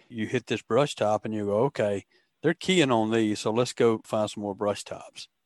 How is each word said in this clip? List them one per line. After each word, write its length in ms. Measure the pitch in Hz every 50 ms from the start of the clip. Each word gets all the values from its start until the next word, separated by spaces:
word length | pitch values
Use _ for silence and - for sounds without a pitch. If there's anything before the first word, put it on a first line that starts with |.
| _ -
you 160 | 117 113 110
hit 200 | 104 - 123 -
this 160 | - 127 107 -
brush 320 | - 113 120 147 147 -
top, 320 | - 110 104 107 104 -
and 80 | 113 110
you 100 | 107 104
go, 140 | 101 101 104 123
"Okay, 420 | 143 - - 113 104 101 98 - _ _ _ _ _ _ _ -
they're 120 | - -
keying 360 | - - - 190 180 151 135
on 200 | 123 113 110 110
these, 300 | 113 113 113 107 104 -
so 100 | - 117
let's 240 | 110 117 127 123 -
go 260 | - 127 117 113 110 -
find 260 | - - 110 107 101
some 120 | - 113 104
more 120 | 101 98
brush 280 | 98 110 104 101 - -
tops." 460 | - 107 92 - - - - - - _ _ _